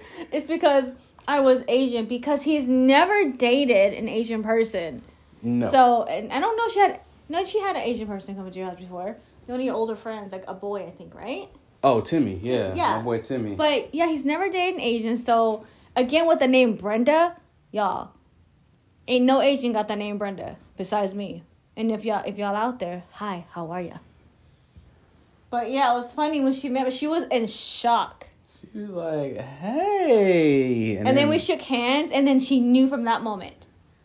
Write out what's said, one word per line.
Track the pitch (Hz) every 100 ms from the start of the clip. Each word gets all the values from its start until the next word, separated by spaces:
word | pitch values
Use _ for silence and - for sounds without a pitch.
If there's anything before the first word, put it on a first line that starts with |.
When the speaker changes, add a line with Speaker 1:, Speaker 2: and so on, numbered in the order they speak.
| - 370 330
Speaker 1:
is | 302
because | - 330 320 277 254 247 - _ -
I | 285
was | 269 254 254
Asian, | 247 262 233 220
because | 247 277 285
he's | 285 302 247
never | 254 262 277 359 415 320
dated | 247 240 262 269 202 202
an | - 220
Asian | 208 226 226
person. | 214 226 220 196 165 - - _ _ _
Speaker 2:
No. | - 120 226
Speaker 1:
So, | 262 247 233
and | - 170 -
I | 240
don't | 415 453
know | 466
if |
she | 392
had, | 392 - - _ -
no, | 330 370
she | 427
had | 392 320
an |
Asian | - 220 214
person | 196 202 196
come | 185
to | 180
your | 185
house | 175
before. | 180 180 190 240 - _ -
One | 254
of | 262
your | 220
older | 226 214
friends, | 226 220 196
like, | 190 -
a |
boy, | 185 202 202 170
I |
think, | 170 165 156
right? | 208 330 392 - _ _
Speaker 2:
Oh, | 139 117
Timmy, | 107 165 113 90
yeah. | 113 123 98 92
Speaker 1:
Yeah. | 330 -
Speaker 2:
My |
boy | 117 233
Timmy. | - 262 220 202
Speaker 1:
But, | 302 269 - 302
yeah, | 339
he's | 302 269
never | 311 381
dated | 359 359 370
an |
Asian. | 240 233 220 233
So, | 240 226 226 214 - - _ -
again, | 247 311 330
with | 320
the | 262
name | 254 247 175
Brenda, | 196 220 247 311 349 339 _ _ _
y'all, | 208 196 - - _ _ _ _ _ _ _ _ _ -
ain't | 254 254
no | 269
Asian | 269 269 240
got | 220 214
the | 208
name | 208 202
Brenda | 202 185 - - _ -
besides | 185 214 196 202
me. | 190 170 - _ _ -
And | 220
if | 214 220
y'all, | 208 -
if | 196
y'all | 202 208
out | 233 247
there, | 175 180 175
hi, | - 208 175 -
how | 175 165
are | 180
ya? | 180 - - _ _ _ _ _ _ - - _ _ _ _ _ -
But, | 240 226
yeah, | 269 262
it | 240
was | 240
funny | - 302 302
when | 262
she | 262 277
met, | 254 254
but |
she | 262 302
was | 330 262
in | 247 214
shock. | - - - 233 226 160 - - _ _ _
Speaker 2:
She | - 214
was | 208
like, | 175 165 156 139 107
"Hey." | 131 139 185 277 403 403 339 226 190 175 156 139 127 117 110 98
Speaker 1:
And |
then | 254
Speaker 2:
And | 269
then | 294
Speaker 1:
we | 320
shook | - 320
hands, | - 247 240 277 339
and | 269 277
then | 262
she | 262 269
knew | 240 254 262
from | 269 233
that | 226
moment. | 220 196 - - - _ _ _